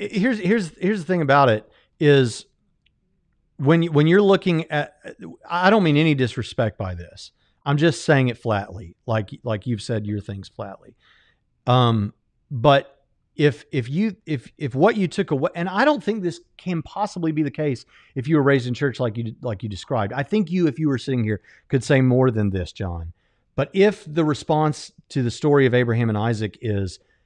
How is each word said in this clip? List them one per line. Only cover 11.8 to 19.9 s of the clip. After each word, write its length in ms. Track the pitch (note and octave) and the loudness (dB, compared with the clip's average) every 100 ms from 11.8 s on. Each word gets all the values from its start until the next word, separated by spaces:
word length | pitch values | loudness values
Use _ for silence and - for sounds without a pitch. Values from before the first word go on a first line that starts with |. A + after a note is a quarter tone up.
| A#2+ A2+ G#2 - _ _ - | 2 0 -2 -8 _ _ -12
but 540 | B2+ C3+ C#3 - _ _ _ _ | 0 4 4 2 _ _ _ _
if, 300 | - D3 - - | 0 0 0 -6
if 160 | D3 A#2 | -6 -4
you, 280 | D3+ A3 - | -2 -4 -4
if, 280 | - C#3+ - - | -8 -8 -8 -10
if 180 | C#3+ | -6
what 220 | C3 G3 A3 | 2 2 2
you 120 | F3+ | -2
took 220 | - G3 | -2 -2
away, 180 | - C#3+ | -2 -2
and 140 | E3+ F3+ | -4 -4
I 160 | F#3+ | 0
don't 180 | C#4 C#4+ | 0 0
think 180 | - A3 | -2 -4
this 180 | F3 E3 _ _ | -6 -8 _ _
can 220 | F3+ F3 | -6 -6
possibly 500 | - F#3+ G#3 F3+ E3 | -6 -6 -8 -4 -4
be 100 | D3+ | -2
the 80 | C#3+ | -4
case 340 | - D3+ B2 - _ _ | -2 -4 -4 -10 _ _
if 140 | C3+ B2 | -8 0
you 80 | D#3 | 4
were 60 | |
raised 260 | C#3 C#3 A#2+ | 4 2 0
in 60 | |
church 260 | A#2+ C#3+ A#2 | -4 -4 -2
like 160 | B2 G#2+ | -4 -4
you, 180 | A#2 - | -8 -8
like 200 | B2 G#2 | -8 -8
you 60 | A2 | -8
described. 440 | G2 - | -8 -6